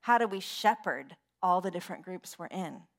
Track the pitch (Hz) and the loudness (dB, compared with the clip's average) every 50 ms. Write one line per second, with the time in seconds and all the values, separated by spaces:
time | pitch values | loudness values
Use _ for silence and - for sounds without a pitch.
0 | _ - 240 233 233 214 196 190 185 - - - - 214 220 214 - 196 139 131 | _ 6 6 6 6 2 0 -6 -6 -6 -8 4 4 4 4 4 0 -4 -4 -4
1 | 135 139 - _ _ _ _ _ - 185 180 185 180 190 170 175 - - 185 - | -6 -12 -18 _ _ _ _ _ 2 4 4 4 2 0 -4 -4 -8 -8 -12 -12
2 | 160 185 185 180 - - - - 170 - - 185 185 156 - 196 - _ _ | -10 -12 -12 -12 -12 -14 -14 -14 -14 -10 -8 -8 -6 -8 -8 -12 -18 _ _